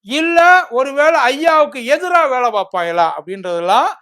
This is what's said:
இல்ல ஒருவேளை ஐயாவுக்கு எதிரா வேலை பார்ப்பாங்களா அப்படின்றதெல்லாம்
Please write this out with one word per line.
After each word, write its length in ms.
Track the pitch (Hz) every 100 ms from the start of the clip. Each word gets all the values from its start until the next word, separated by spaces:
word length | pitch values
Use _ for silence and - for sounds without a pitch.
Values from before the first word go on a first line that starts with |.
இல்ல 640 | 202 277 320 339 339 359 349
ஒருவேளை 520 | 233 277 277 302 330
ஐயாவுக்கு 600 | 247 277 330 311 294 277
எதிரா 480 | 233 311 359 349 311
வேலை 220 | 254 240
பார்ப்பாங்களா 600 | 208 190 185 170 170 165 147
அப்படின்றதெல்லாம் 720 | 156 196 180 170 175 214 359 -